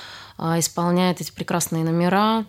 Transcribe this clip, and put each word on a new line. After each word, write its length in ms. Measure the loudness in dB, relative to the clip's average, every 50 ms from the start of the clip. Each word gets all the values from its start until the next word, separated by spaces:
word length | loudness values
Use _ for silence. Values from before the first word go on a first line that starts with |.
| -16 -16 -18 -18 -18 -18 -12 -6
а, 220 | -2 0 0 0
исполняют 640 | 0 0 -2 0 0 2 2 4 2 2 0 -2
эти 100 | -4 -10
прекрасные 520 | -8 -10 -6 -4 -2 -2 -2 -2 -2 -2 0
номера, 600 | 0 2 2 2 4 4 4 4 4 2 0 -2